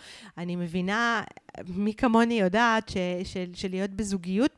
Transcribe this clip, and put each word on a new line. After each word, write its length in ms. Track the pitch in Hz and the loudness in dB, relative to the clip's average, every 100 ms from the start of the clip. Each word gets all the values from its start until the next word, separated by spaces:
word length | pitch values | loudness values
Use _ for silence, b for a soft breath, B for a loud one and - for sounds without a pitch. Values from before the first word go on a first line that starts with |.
| b b 220 - | b b -16 -10
אני 180 | 175 175 | -6 -4
מבינה, 640 | 175 180 180 214 240 226 - - - - 180 | -4 -2 -2 0 0 -2 -4 -14 -18 -16 -10
מי 260 | 180 208 | -4 -2
כמוני 400 | 214 262 226 233 233 | 0 4 6 4 4
יודעת 480 | 185 202 233 226 220 | 4 4 4 2 0
ש-, 80 | 196 180 180 190 | -4 -2 -4 -6
של-, 180 | 190 180 | -6 -8
שלהיות 360 | 175 190 185 202 | -6 -6 -2 -4
בזוגיות 600 | 196 202 196 175 190 277 | -4 -4 -4 0 2 2